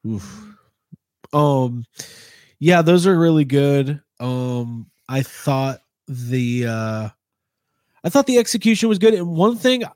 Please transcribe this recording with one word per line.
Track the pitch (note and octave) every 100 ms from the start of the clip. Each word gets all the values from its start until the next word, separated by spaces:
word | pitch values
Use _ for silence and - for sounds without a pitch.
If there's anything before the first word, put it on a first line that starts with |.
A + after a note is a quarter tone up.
| A2+
Oof. | G#2 - - G#2+ G#2+ _ _ _ - _ _ _
Um, | D3 D3 C3+ B2+ A#2+ A#2 - - - - - _ -
yeah, | D3+ F3+
those | E3 F3 F3+
are | F3
really | E3 D#3
good. | C#3+ C#3 C#3+ C#3+ C3+ D3 _ -
Um, | B2 B2+ B2+ B2 A#2 A#2 - _ -
I | C3+
thought | C3 - - C3+ C3+ B2+ _ _ -
the, | B2+ A#2+ B2+ A#2+ B2 A#2+
uh, | A2+ A2 A2 G#2+ - _ _ _ _ _ _ _ _
I | F3
thought | C#4 C#4
the | B3
execution | A3+ A3+ A3 A3 A3+
was | G3+
good. | A3
And | G#3 F3
one | D#3+ G3+ A#3+
thing, | B3+ B3+
I | A3+